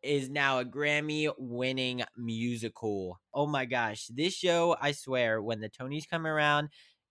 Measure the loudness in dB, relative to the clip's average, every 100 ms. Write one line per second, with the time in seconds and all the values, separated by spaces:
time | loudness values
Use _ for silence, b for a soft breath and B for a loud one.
0 | -2 0 0 2 4 4 0 -2 2 2
1 | 2 0 0 -2 -6 -2 0 0 0 -2
2 | -6 -6 -4 -2 -2 -2 -6 -4 -4 -2
3 | -4 -8 _ -2 0 0 0 0 0 -4
4 | -8 -4 -2 0 2 4 4 2 0 -2
5 | -2 2 2 2 0 -4 -6 -8 -6 -6
6 | -4 -4 0 2 4 4 0 b b b
7 | _